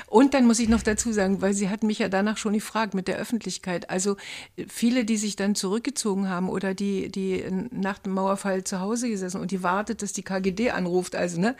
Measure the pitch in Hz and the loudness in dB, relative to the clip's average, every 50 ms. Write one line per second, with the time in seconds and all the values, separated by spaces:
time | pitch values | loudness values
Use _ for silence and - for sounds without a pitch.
0 | - - - 226 277 277 277 269 247 233 226 226 240 220 233 214 - 220 214 - | -4 4 6 8 8 8 6 6 6 6 6 4 4 4 4 4 4 2 0 0
1 | - 240 220 208 190 190 196 175 185 196 202 202 208 180 208 220 226 214 214 - | 0 0 0 2 2 2 2 2 2 2 2 2 0 0 0 0 0 0 2 0
2 | 226 180 190 190 202 214 220 - - 220 202 220 - - - 214 220 202 196 190 | 0 0 2 2 2 2 0 0 0 0 0 0 -2 -2 -2 -2 -2 0 -2 -2
3 | 180 - - - 214 - 240 220 - 185 - - - 190 175 175 - - 175 185 | -2 -2 -2 -4 -2 -2 -4 -4 -2 -6 -8 -6 -4 -4 -4 -4 -4 -2 -2 0
4 | 185 202 196 196 - - - - - - - - - - - - 226 240 247 254 | 0 0 0 -2 -4 -10 -14 -14 -14 -14 -12 -12 -12 -10 -4 0 2 4 4 4
5 | 233 214 226 208 214 208 185 - 196 202 208 - - 185 196 233 - 277 254 - | 2 2 0 0 0 -4 -2 0 0 0 0 0 0 0 -2 -2 -2 -4 -4 -2
6 | - 214 190 196 196 190 185 175 185 185 - 190 196 190 190 185 202 202 196 190 | -2 -2 0 0 -2 -2 -2 -2 -2 -2 -2 -2 -2 -2 -2 -2 -2 -2 -2 -2
7 | - - - 196 190 190 185 185 - 151 190 185 - 240 - 185 196 196 196 - | -4 -4 -6 -4 -2 -2 -2 -2 -2 -2 -4 -4 -4 -4 -4 -4 -4 -4 -4 -4
8 | - 196 190 190 190 190 196 196 - 196 185 190 185 - 202 180 185 202 233 240 | -6 -4 -2 0 0 0 0 0 0 -2 -2 -2 -2 -4 -4 -4 -2 -2 -2 -2
9 | 247 240 214 190 185 180 175 170 170 180 190 185 185 175 180 202 214 233 220 - | -2 -2 -2 -4 -4 -6 -6 -6 -4 -4 -4 -2 0 0 0 0 0 -2 -4 -6
10 | 208 196 - 208 190 - 196 190 190 196 180 202 233 247 - - 185 175 175 180 | -6 -6 -6 -8 -6 -4 -4 0 0 0 0 0 0 0 0 0 0 2 2 0
11 | 180 - - 180 180 175 175 165 185 233 269 - | 0 0 -2 -2 -2 -2 0 0 0 0 0 -2